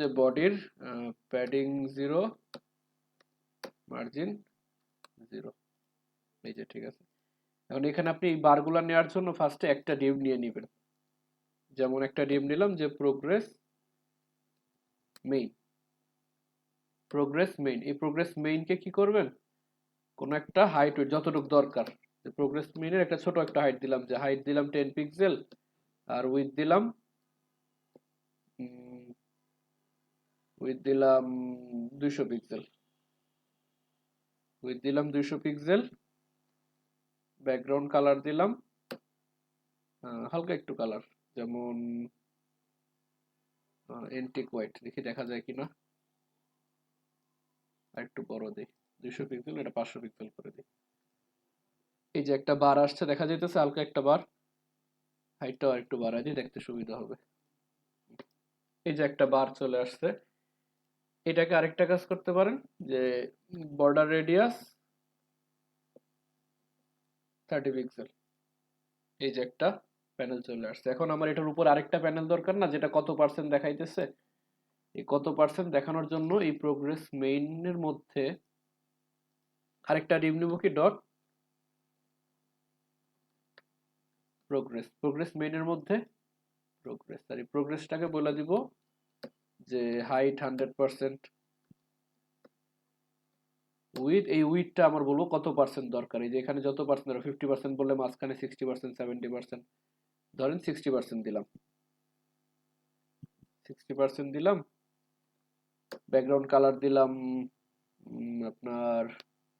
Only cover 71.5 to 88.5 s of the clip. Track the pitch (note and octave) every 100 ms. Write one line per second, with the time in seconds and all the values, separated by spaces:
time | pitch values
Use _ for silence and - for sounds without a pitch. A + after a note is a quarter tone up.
71.5 | D#3 D#3+ D3 D3 D#3+ D#3 D#3+ D#3+ E3+ F3+
72.5 | G3 F3 D3 D3 D3+ D3 D#3 D3 D#3 D3
73.5 | C#3+ D3 C#3+ E3 - C#3 - _ _ _
74.5 | _ _ _ _ - - C#3+ D3+ C#3 G3
75.5 | - F3 C#3 D3+ D#3+ D#3 D#3+ D#3+ G#3 E3
76.5 | D3+ D3 C#3+ C#3+ D#3 - C#3 C3+ C#3+ D3
77.5 | D#3+ F3+ F3 D#3 D3 _ C#3+ C3+ F3 _
78.5 | _ _ _ _ _ _ _ _ _ _
79.5 | _ _ _ - D#3 D#3 D#3+ D#3+ D#3+ E3+
80.5 | E3+ F#3 D3 F3 - _ _ _ _ _
81.5 | _ _ _ _ _ _ _ _ _ _
82.5 | _ _ _ _ _ _ _ _ _ _
83.5 | _ _ _ _ _ _ _ _ _ -
84.5 | C3+ C3 A#2 - _ D3 D3 E3+ D#3 D3+
85.5 | D#3+ E3 D#3+ - A3 - _ _ _ _
86.5 | _ _ _ B2 A#2 - A2+ - B2 A#2+
87.5 | C#3+ D3 D3+ - D#3+ E3 D#3 D3 D3 D#3